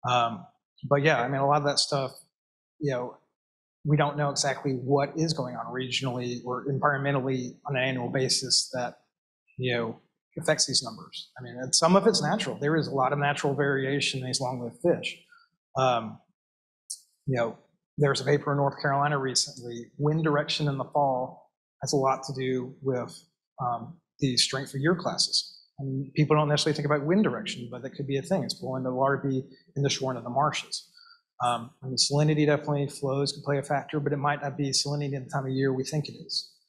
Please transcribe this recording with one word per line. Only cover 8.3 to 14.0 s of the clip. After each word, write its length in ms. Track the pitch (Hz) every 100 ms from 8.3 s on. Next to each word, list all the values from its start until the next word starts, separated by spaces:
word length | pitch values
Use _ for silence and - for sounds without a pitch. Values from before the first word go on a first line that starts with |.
| - 127 - -
that, 240 | 127 123 - _ _ _ _ _ -
you 180 | 127
know, 260 | 120 113 113 _ _ _ -
affects 280 | 160 156 -
these 160 | 143
numbers. 480 | 143 110 - - - -
I 40 |
mean, 140 | 123 120
and 140 | 131
some 220 | - 170 190
of 100 | 202
it's 160 | 190
natural. 360 | 151 208 - 117
There 160 | 143 156
is 120 | 131
a 60 |
lot 180 | 135 131
of 60 | 143
natural 360 | 143 143 147
variation 680 | 135 139 135 135 139